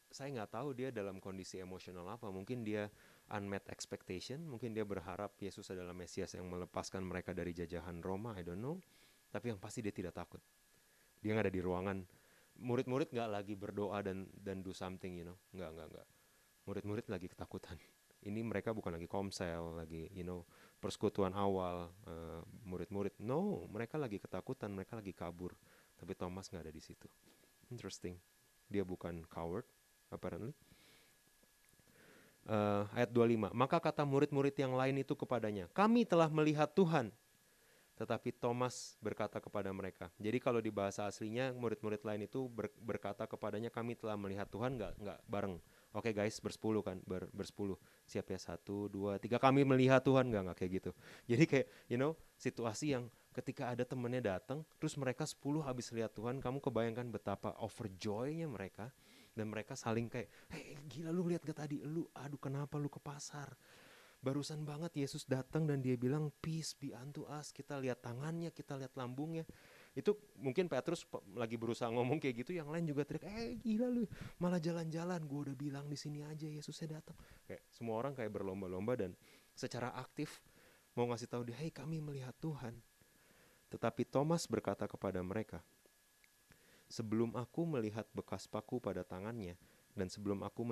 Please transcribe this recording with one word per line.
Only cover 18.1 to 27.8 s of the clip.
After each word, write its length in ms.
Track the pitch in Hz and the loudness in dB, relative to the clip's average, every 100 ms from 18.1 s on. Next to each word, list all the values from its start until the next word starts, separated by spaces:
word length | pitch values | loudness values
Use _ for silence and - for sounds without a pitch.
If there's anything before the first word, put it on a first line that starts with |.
| _ | _
Ini 160 | 104 107 | -4 -2
mereka 320 | 113 98 113 | 0 0 0
bukan 240 | 110 95 85 | -2 -2 -4
lagi 80 | |
komsel, 720 | 85 98 98 - 90 82 85 82 | -2 0 0 -2 -2 -2 -4 -6
lagi, 240 | 80 82 80 98 | -6 -6 -8 -6
you 80 | |
know, 240 | 87 90 - - - _ | -6 -6 -8 -20 -20 _
persekutuan 560 | 101 - - - 95 98 | -6 0 0 4 2 4
awal, 560 | 101 95 90 87 85 90 95 | 4 4 0 -2 -6 -10 -12
eh, 320 | 82 82 82 82 90 | -10 -8 -10 -12 -14
murid-murid. 560 | 90 90 85 101 98 - | -8 -6 -4 -2 -2 -4
No, 480 | 104 143 202 131 87 | -2 0 0 -2 -4
mereka 320 | 101 117 156 | -6 -4 -4
lagi 160 | 131 101 | -4 -4
ketakutan, 560 | - 92 - 131 107 | -4 -6 -4 -4 -4
mereka 240 | 98 95 113 | -4 -6 -8
lagi 160 | 98 | -8
kabur. 400 | - 85 87 90 - - - _ | -6 -8 -6 -8 -10 -20 -20 _
Tapi 240 | - 87 95 | -16 -10 -6
Thomas 320 | 90 92 95 | -4 -6 -8
nggak 160 | 90 | -10
ada 80 | 78 | -10
di 80 | 76 | -12
situ. 240 | - - - _ - - - _ - | -16 -18 -18 _ -20 -20 -20 _ -14
Interesting. 480 | 120 | -10